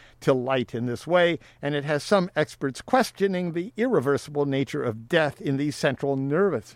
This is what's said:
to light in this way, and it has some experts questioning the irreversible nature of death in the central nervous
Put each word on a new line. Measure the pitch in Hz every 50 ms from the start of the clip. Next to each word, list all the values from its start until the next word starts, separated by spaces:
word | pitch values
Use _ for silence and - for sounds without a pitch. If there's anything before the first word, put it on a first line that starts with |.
| - - _ _
to | - 151 139
light | 127 120 131 135 131 120 - -
in | 117 120
this | 123 120 - - 151
way, | 170 180 175 170 165 156 - - - _ -
and | 143 147
it | 143 139
has | 151 151 143 -
some | - 208 196 175 190 -
experts | 156 156 - - - 151 139 127 -
questioning | - - - 262 226 - - - 190 196 185 180 180 175 160
the | 170 175 233 -
irreversible | - 226 262 226 160 120 139 143 131 - - 147 147 143
nature | 139 135 135 135 - - 147 127
of | 123 110 113 113 -
death | 175 165 156 139 - -
in | - 147 139 135
the | 143 151
central | 135 - - 147 127 - - 139 139
nervous | 135 135 139 143 170 202 196 156 113 - - -